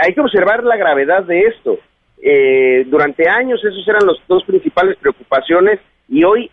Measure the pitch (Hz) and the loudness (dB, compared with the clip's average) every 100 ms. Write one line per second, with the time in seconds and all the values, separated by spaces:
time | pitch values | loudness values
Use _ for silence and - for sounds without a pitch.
0 | 165 185 277 202 180 226 240 226 180 143 | -2 -2 -2 0 0 0 -2 0 0 0
1 | 139 185 175 175 220 226 127 95 - _ | 0 -2 0 0 0 0 -4 -6 -8 _
2 | _ _ 139 143 135 131 131 127 131 147 | _ _ 0 2 2 2 2 0 0 0
3 | 147 139 165 214 262 240 208 190 185 214 | -2 -2 0 0 -2 -4 -6 -6 -2 0
4 | 196 - - 185 - 190 - - 190 - | 0 -2 -2 -2 0 -2 -2 -2 -2 -2
5 | 143 - 123 135 - 170 196 208 _ _ | -4 -6 -4 -4 0 2 2 0 _ _
6 | - 135 170 220 233 | -4 0 2 0 -2